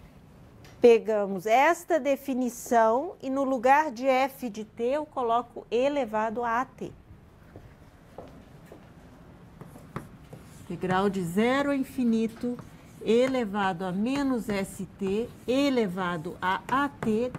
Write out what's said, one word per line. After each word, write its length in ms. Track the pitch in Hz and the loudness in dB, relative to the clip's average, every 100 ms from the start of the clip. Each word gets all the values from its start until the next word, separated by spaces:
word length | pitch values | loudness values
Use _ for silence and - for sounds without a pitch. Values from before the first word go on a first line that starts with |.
| - - - - - - - - | -20 -20 -20 -20 -20 -20 -20 4
pegamos 640 | 240 226 190 214 196 196 214 | 6 6 4 0 0 -4 4
esta 540 | 233 294 339 - 320 | 6 6 2 0 0
definição 1200 | 269 269 277 247 247 240 - 233 220 240 339 - | 2 0 -2 -2 -2 -6 2 4 4 2 -2 -8
e 80 | 262 | -6
no 140 | 269 | -2
lugar 480 | 262 262 247 277 311 | 0 2 4 4 4
de 160 | 226 269 | -2 0
f 420 | 254 269 - 247 | 2 0 -4 -10
de 140 | 202 | -10
t 180 | 208 - | -14 -6
eu 240 | 240 285 294 | -4 -2 -4
coloco 640 | 269 233 233 240 - - | -6 0 0 -2 -16 -4
elevado 720 | 226 269 294 226 214 220 220 | 0 0 0 -2 -2 -4 -4
a 200 | 240 233 | -2 -2
at. 320 | 247 - 185 - - - - - - - - - - - - - - - - - - - - - - - - - - - - - - - - - - - - - | -4 -10 -14 -14 -20 -20 -20 -20 -20 -20 -20 -20 -20 -20 -20 -20 -20 -20 -20 -20 -20 -20 -20 -20 -20 -20 -20 -20 -20 -20 -20 -20 -16 -16 -16 -20 -20 -20 -20 -20
Integral 460 | - 170 180 185 202 | -12 -6 0 2 2
de 120 | 190 | 0
zero 500 | 170 180 240 269 285 | -2 0 2 2 0
a 40 | 277 | -2
infinito 840 | - - 240 226 226 226 247 240 - - - - | -2 0 2 2 0 -4 -8 -8 -12 -20 -20 -8
elevado 840 | 185 233 262 262 220 208 190 175 | 2 2 4 0 -2 -2 -2 -2
a 80 | 185 | -4
menos 560 | 185 226 277 269 247 - | -2 -2 0 0 -2 -2
S 380 | 202 190 - 185 - | -4 -4 -8 -12 -6
T 300 | 196 202 240 - - | -4 -2 -4 -10 -2
elevado 920 | 262 285 254 214 180 180 175 170 - | 2 2 2 0 -2 -4 -4 -8 -6
a 200 | 185 190 - | -4 -4 0
at 280 | 254 285 - 233 214 247 | 0 0 -2 -2 -2 -2